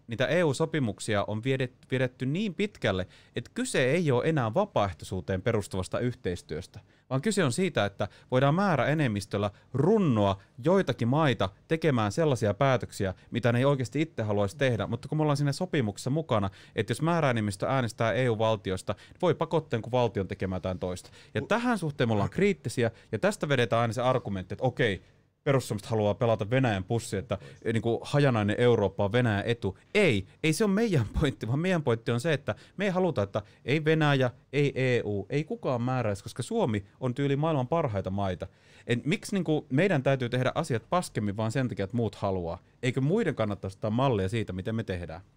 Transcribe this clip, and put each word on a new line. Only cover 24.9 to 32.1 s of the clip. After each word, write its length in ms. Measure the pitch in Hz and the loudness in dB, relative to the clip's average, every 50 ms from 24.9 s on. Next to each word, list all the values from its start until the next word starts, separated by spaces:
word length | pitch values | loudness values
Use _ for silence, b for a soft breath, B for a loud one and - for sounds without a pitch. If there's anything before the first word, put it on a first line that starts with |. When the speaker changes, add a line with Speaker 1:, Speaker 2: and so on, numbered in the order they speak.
| 95 82 b b b b b b _ _ - | 0 -2 b b b b b b _ _ -2
Speaker 1:
perussuomalaiset 460 | 147 135 123 - - 113 101 - - | 0 0 0 0 -2 -6 -6 -4 -2
haluaa 240 | 117 110 104 104 101 | -2 0 2 2 2
pelata 360 | - 127 113 110 101 107 101 | 2 2 2 2 0 0 0
Venäjän 340 | 123 135 135 120 104 95 92 | 0 2 2 2 0 -2 -2
pussi, 320 | - 120 113 - - - | -2 -4 -4 -4 -4 -6
että, 220 | 98 85 - 104 - B B B B B | -6 -4 -4 -6 -8 B B B B B
eh, 80 | - | -2
niinku, 280 | 117 113 104 117 117 - - | -2 0 0 0 -2 -2 -2
hajanainen 520 | - - 147 147 139 123 110 104 101 107 - | -2 0 2 2 4 4 2 2 2 2 4
Eurooppa 460 | 120 123 117 107 101 95 - - 104 | 4 4 4 4 2 0 0 0 -2
on 80 | 98 | 0
Venäjän 300 | 101 123 123 117 104 101 - | 2 2 2 2 0 0 0
etu. 320 | - 120 - - 98 - b b b - | -2 -4 -2 -2 -4 -4 b b b 0
Ei, 320 | 202 208 165 113 98 92 b b b | 2 4 4 2 2 -2 b b b
ei 100 | - 160 | 0 0
se 120 | 156 - 220 | 2 2 2
ole 80 | 202 | 2
meidän 340 | 190 202 233 233 175 139 110 - - - | 2 2 2 2 2 2 0 0 0 0
pointti, 280 | 160 139 131 - - 110 | 0 0 -2 -2 -4 -4
vaan 100 | 123 143 | -2 -2
meidän 240 | 165 185 185 165 | 0 0 0 0
pointti 280 | 147 - 117 113 - - | 2 0 0 0 0 -2